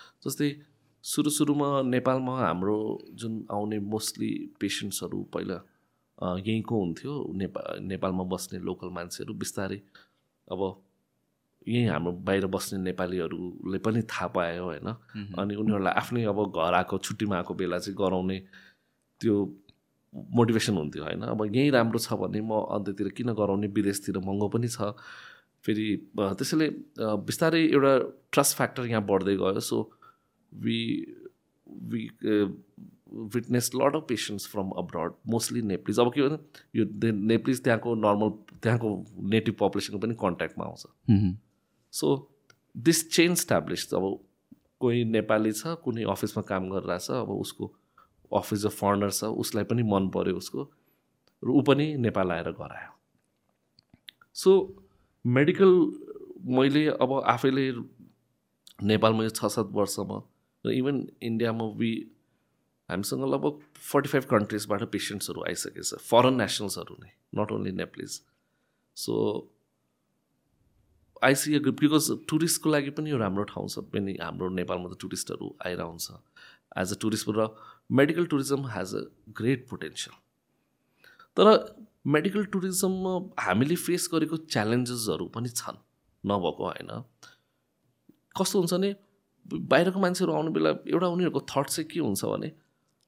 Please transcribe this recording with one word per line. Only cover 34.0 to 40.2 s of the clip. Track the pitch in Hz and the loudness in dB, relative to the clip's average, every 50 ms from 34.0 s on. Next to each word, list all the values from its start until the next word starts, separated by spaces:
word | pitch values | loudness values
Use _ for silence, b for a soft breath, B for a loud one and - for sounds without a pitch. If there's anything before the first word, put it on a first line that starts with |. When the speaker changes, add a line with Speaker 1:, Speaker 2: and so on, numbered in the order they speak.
| 151 | -2
Speaker 1:
patients | - 120 107 - - 104 98 - | -2 -4 -4 -4 -6 -6 -8 -10
from | - - 104 95 95 - - | -8 -6 -4 -4 -4 -4 -6
abroad, | 90 85 87 85 82 85 - - - 110 113 | -6 -6 -4 -4 -4 -4 -6 -8 -4 -2 -2
mostly | 113 113 - 117 120 113 | 0 0 -2 -2 -2 -2
Nepalese। | 101 95 - - - 104 120 | -2 -2 -4 -2 0 2 4
अब | 120 123 120 | 4 4 4
के | 147 135 139 | 2 2 0
भने, | 156 156 - B B B B B - 117 | 0 -4 -8 B B B B B 0 0
यो | 107 | 0
दे-, | 98 107 101 113 113 110 101 101 110 113 | 0 0 0 0 0 2 2 2 4 2
Nepalese | 113 113 139 131 123 - | 4 4 2 0 0 2
त्यहाँको | 127 117 107 - 120 117 | 2 2 2 2 0 0
नर्मल, | 110 107 104 104 104 107 107 - - - - - - | 2 4 4 4 4 4 0 0 -2 -8 -20 -12 -2
त्यहाँको | - 113 117 117 117 107 101 92 - - - 90 | 2 2 2 2 2 0 -2 -4 -6 -10 -12 -8
नेटिभ | 92 98 107 110 104 113 98 - | -2 2 2 2 4 2 2 2
पपुलेसनको | 104 95 - 101 - - 104 98 | 2 2 2 0 -4 -4 -4 -4
पनि | 104 113 117 | -4 -4 -4
कन्ट्याक्टमा | 117 | -2